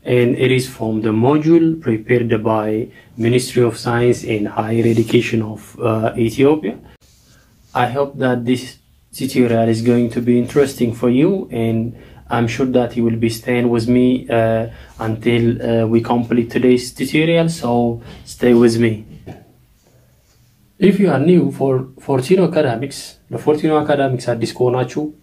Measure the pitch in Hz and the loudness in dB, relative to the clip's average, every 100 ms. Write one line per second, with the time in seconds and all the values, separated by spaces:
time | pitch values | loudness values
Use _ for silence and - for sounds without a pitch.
0 | - 123 120 143 127 127 - - 110 110 | 0 0 2 0 0 0 -2 -6 -4 -2
1 | 110 110 123 151 156 165 165 160 - 110 | 0 2 2 2 4 4 4 0 -2 -4
2 | - 123 117 110 110 110 107 107 - - | 0 -2 0 -2 0 -2 -2 -4 -6 -12
3 | - - 113 123 - 123 120 113 123 120 | -20 -4 0 0 0 0 0 0 -4 0
4 | 120 113 113 110 104 - 107 117 117 113 | 0 0 -2 -4 -2 -4 -2 0 2 2
5 | 110 120 113 117 107 107 - - 117 110 | 2 0 0 -2 -4 -10 -16 -6 -2 0
6 | 113 - 113 117 135 151 196 240 - _ | -2 -2 -2 2 2 2 -4 -10 -18 _
7 | _ _ _ _ _ _ _ 127 120 135 | _ _ _ _ _ _ _ -4 -2 -2
8 | 139 139 131 123 117 123 - - _ _ | -4 -2 -2 -2 -2 -4 -4 -20 _ _
9 | _ - 127 131 123 113 117 113 117 120 | _ -10 -4 0 2 2 2 2 2 2
10 | 117 120 117 120 120 143 131 - 120 110 | 0 -2 0 0 2 0 0 0 -4 0
11 | 123 127 170 190 - 120 113 113 117 - | 0 2 2 0 -4 -4 -2 -2 -4 -10
12 | - - - 120 117 117 131 123 117 120 | -20 -20 -4 -2 -2 -2 0 0 0 -2
13 | 117 113 120 117 - 123 120 117 113 123 | -2 0 -2 -2 -4 0 0 0 2 2
14 | 127 127 - 117 113 113 117 - - - | 2 0 -2 0 2 0 -4 -10 -20 -8
15 | 110 110 120 117 117 117 120 117 113 117 | -6 -2 0 2 0 0 -2 0 2 0
16 | 117 120 117 123 117 127 127 123 - - | 0 -2 0 -2 0 0 2 2 -2 -8
17 | 135 151 160 170 165 165 120 120 120 117 | -4 0 2 2 0 -2 -2 0 0 -4
18 | - - - - 123 120 120 113 117 107 | -12 -20 -20 0 4 6 6 4 0 -2
19 | - - - - - _ _ _ _ _ | -10 -20 -20 -20 -20 _ _ _ _ _
20 | _ _ _ _ _ _ _ _ 185 190 | _ _ _ _ _ _ _ _ 2 4
21 | 190 135 156 180 135 - 135 131 - - | 2 2 4 4 2 -2 0 0 -4 -14
22 | - 135 131 190 170 165 143 113 135 - | -4 -2 2 2 2 2 -2 -2 -8 -10
23 | - - _ 120 143 151 160 156 147 143 | -18 -20 _ -4 0 0 2 0 0 0
24 | 135 123 - 117 113 - 123 127 123 - | 0 -2 -4 -4 -4 -2 0 0 -4 -6
25 | 151 - | -8 -12